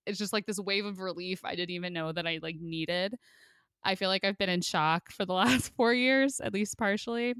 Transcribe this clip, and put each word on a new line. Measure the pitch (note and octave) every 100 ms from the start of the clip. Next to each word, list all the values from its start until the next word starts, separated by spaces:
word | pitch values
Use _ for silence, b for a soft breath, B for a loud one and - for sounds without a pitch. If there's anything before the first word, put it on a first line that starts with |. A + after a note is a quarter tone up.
| -
it's | G3
just, | G3+
like, | A3 G3+
this | G3
wave | G3 G3 G#3
of | F#3+
relief | F#3+ E3+ F3+ F#3
I | - -
didn't | F3
even | F3+ F3+
know | F3 D#3+
that | D#3+ E3
I, | E3
like, | D#3+ E3
needed. | E3 E3 D#3+ F3 G3 A#3+ b b b b b _
I | - F#3+
feel | F#3+
like | F#3+
I've | G3 F#3+
been | G3
in | F3+
shock | E3+ E3+ D#3 E3 -
for | - F#3+
the |
<laughs> | F#3
last | A3 B3+ - -
four | A#3
years, | B3 B3+ C4+ C4+ -
at | -
least | G3+ G#3 -
partially. | G#3 G#3 - A#3 A#3+ B3